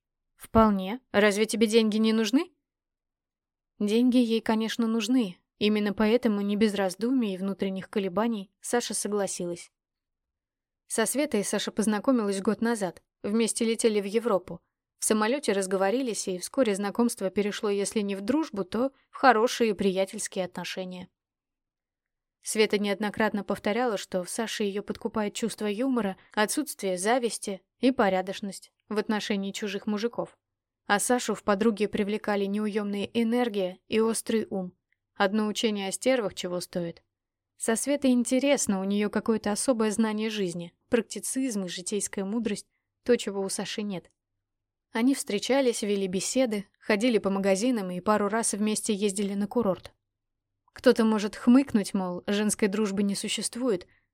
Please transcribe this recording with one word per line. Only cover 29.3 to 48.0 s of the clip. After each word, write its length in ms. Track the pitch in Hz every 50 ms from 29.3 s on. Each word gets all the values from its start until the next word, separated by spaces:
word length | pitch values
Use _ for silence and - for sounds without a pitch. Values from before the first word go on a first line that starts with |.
| 220 196 196 196
чужих 380 | 196 - - 202 190 202 - -
мужиков. 500 | 208 208 208 240 - - 170 - - _ _ _ _ _ _ _ _ _ _
А 140 | - 202 202
Сашу 340 | - - 254 247 - - 214
в 80 | - -
подруге 460 | - 208 196 220 233 220 196 214 196
привлекали 560 | - 214 214 196 208 208 - - 208 202 202
неуёмная 640 | 196 196 208 214 214 190 220 208 202 202 202 196 - -
энергия 680 | 233 233 220 226 247 247 233 208 208 185 180 185 - _ _
и 100 | - 220
острый 480 | 220 226 226 - - - 226 220 214 -
ум. 240 | - 196 185 185 - _ _ _ _ _ _ _ _
Одно 320 | - 202 196 196 220 214 214
учение 400 | 202 - - 226 214 202 196 190
о 40 | 185
стервах 420 | - - 254 262 254 220 190 180
чего 260 | - - 180 175 180
стоит. 420 | 175 - - 180 175 170 165 - _ _ _ _ _ _ _ _ _ _ _ _
Со 160 | - - 226
Светой 360 | 220 - 262 285 285 285 269
интересно, 720 | 254 247 233 - 254 254 254 285 285 262 - - 202 190
у 40 | 190
неё 240 | 196 202 208 208 208
какое-то 420 | - 220 208 - 226 214 - 208
особое 400 | 208 208 - - 262 220 220 214
знание 380 | 208 208 226 220 214 214 214 226
жизни, 460 | 214 214 196 175 165 175 170 175 - _ _ _
практицизм 720 | - - 190 - - 214 190 - - 262 262 269 226 202 190
и 40 | 175
житейская 560 | 170 - 175 - 220 202 190 - - - 196
мудрость, 420 | 190 202 240 226 220 208 - - - _ _ _ _ _ _ _
то, 140 | - 240
чего 240 | 233 - - 196 202
у 80 | 196 196
Саши 340 | - - 202 - - - 208
нет. 280 | 208 196 170 - - _ _ _ _ _ _ _ _ _ _ _ _ _ _ _ _ -
Они 220 | 226 226 262 277
встречались, 680 | - - - 202 208 - - 247 269 277 247 220 - -
вели 240 | 202 208 196 196
беседы, 600 | 190 180 190 175 - - 254 262 247 214 208 190 - _ _
ходили 400 | _ - 220 208 208 262 233 202
по 120 | 175 196
магазинам 600 | 196 196 190 196 190 190 214 254 262 220 196 180
и 100 | 180 180